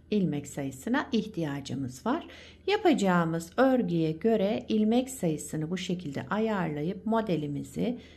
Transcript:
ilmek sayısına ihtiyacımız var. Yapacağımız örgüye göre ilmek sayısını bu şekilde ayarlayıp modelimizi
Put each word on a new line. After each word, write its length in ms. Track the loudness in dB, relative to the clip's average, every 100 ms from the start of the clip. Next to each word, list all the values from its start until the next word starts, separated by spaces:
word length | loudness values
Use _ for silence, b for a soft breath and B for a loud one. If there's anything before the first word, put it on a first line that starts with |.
| -2
ilmek 360 | 2 2 0 -4
sayısına 640 | -6 -6 -6 -2 -2 0
ihtiyacımız 960 | -2 -2 -4 -4 -4 -6 -6 -6 -6 -2
var. 200 | -2 -4 B B B -2
Yapacağımız 840 | 2 4 4 4 4 4 0 -2 2
örgüye 560 | 4 4 2 2 0
göre 520 | 2 2 2 2 0 0
ilmek 420 | 2 4 2 0
sayısını 600 | -2 -2 -2 -4 -6 -4
bu 80 | -4
şekilde 480 | -4 -4 -4 -8 -4
ayarlayıp 760 | -2 0 0 -2 -2 -4 -4 0
modelimizi 920 | 0 2 0 0 -4 -6 -2 -2 -2 B